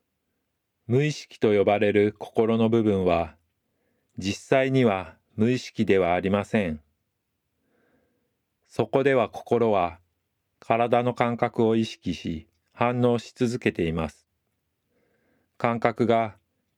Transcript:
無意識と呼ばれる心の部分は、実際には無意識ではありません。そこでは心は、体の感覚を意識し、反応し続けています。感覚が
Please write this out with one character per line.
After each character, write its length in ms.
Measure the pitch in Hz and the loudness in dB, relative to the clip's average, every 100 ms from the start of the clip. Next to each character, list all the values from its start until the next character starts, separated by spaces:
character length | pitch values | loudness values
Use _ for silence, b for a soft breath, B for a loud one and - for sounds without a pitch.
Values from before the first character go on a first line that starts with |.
| _ _ _ _ _ _ _ _ - | _ _ _ _ _ _ _ _ -4
無 180 | 127 | 0
意 80 | 151 | 0
識 280 | 147 - - | -4 -14 -2
と 180 | 113 104 | 2 2
呼 60 | |
ば 160 | 98 104 | 2 2
れ 140 | 107 | 2
る 200 | 104 104 - | 2 2 -2
心 400 | - - 113 113 | -6 -2 0 2
の 120 | 113 | 2
部 140 | 117 | 2
分 220 | 107 95 90 | 2 2 2
は、 300 | 85 80 - _ _ _ _ _ _ _ - | 0 -2 -12 _ _ _ _ _ _ _ -8
実 300 | 95 - - | -6 -6 0
際 220 | 135 135 | 0 2
に 140 | 131 117 | 2 2
は 300 | 95 85 - _ - | 0 -6 -18 _ -2
無 140 | 113 | -2
意 80 | 123 | -2
識 280 | - - 107 | -6 -4 2
で 120 | 98 | 2
は 160 | 87 | 2
あ 60 | 90 | 0
り 100 | 92 | 0
ま 160 | 101 98 | -2 -2
せ 220 | 113 92 | -2 -4
ん。 120 | 76 _ _ _ _ _ _ _ _ _ _ _ _ _ _ _ _ _ _ _ | -8 _ _ _ _ _ _ _ _ _ _ _ _ _ _ _ _ _ _ _
そ 180 | - 117 | -4 0
こ 180 | 135 | 0
で 120 | 135 131 | 2 2
は 140 | 104 | 0
心 420 | - - 120 117 | -6 -2 0 2
は、 280 | 98 87 85 _ _ _ _ _ _ | 0 -2 -6 _ _ _ _ _ _
体 420 | - 113 120 123 | -2 0 2 0
の 140 | 123 117 | 0 0
感 220 | 120 117 | -2 -2
覚 280 | 120 - 113 | -2 0 2
を 100 | 113 | 2
意 100 | 110 | -2
識 280 | - 95 | -6 -10
し、 340 | 82 - 80 - _ _ | -8 -8 -10 -14 _ _
反 280 | - 120 123 | -4 -2 0
応 180 | 123 120 | 0 0
し 140 | - - | -4 -4
続 240 | 123 120 | -4 -2
け 140 | 113 | -4
て 100 | - | -2
い 80 | 82 | -4
ま 160 | 82 80 | -4 -6
す。 180 | - _ _ _ _ _ _ _ _ _ _ _ _ _ - | -10 _ _ _ _ _ _ _ _ _ _ _ _ _ -6
感 240 | 120 117 | -4 0
覚 260 | 120 - 113 | 0 0 0
が 300 | 113 110 - _ _ _ | 0 -2 -10 _ _ _